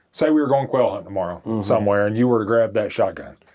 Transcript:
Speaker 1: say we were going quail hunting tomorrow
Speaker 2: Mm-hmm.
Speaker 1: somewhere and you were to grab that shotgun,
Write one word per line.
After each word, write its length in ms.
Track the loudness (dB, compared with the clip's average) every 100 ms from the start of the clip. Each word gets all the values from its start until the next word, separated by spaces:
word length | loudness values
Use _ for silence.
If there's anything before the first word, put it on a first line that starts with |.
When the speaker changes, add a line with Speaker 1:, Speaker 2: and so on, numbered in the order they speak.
| _
Speaker 1:
say 180 | -2 2
we 100 | 2
were 60 | 2
going 200 | 0 0
quail 220 | 0 0
hunting 160 | -2 -6
tomorrow 320 | -6 -4 -6
Speaker 2:
Mm-hmm. 240 | -6 -4
Speaker 1:
somewhere 440 | 0 0 2 2 2
and 100 | 2
you 100 | 2
were 120 | 2
to 60 | 2
grab 280 | 2 2
that 180 | -2 -4
shotgun, 460 | -2 -2 -2 -14 -20 _